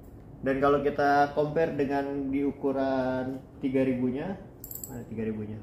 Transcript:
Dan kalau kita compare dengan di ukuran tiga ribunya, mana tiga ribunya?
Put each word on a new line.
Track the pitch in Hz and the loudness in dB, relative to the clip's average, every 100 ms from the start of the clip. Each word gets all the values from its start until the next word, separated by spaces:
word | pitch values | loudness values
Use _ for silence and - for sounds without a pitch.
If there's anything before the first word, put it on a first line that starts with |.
| - - - - | -18 -18 -18 -6
Dan | 131 135 | 0 2
kalau | 143 143 | 4 4
kita | 139 143 143 143 143 - | 2 2 4 6 4 2
compare | 147 151 160 143 | 0 2 2 2
dengan | 135 139 139 143 135 | 0 0 -2 -2 -2
di | 139 | 0
ukuran | 143 135 139 135 135 131 131 127 127 135 - - | 0 0 -2 0 0 0 0 0 -2 -6 -10 -6
tiga | 139 131 131 | 0 2 2
ribunya, | 123 127 127 175 196 - - - - - | 2 0 -2 -4 -6 -10 -16 -14 -12 -12
mana | 123 113 | -10 -10
tiga | 110 | -4
ribunya? | 110 107 104 107 | -4 -4 -6 -10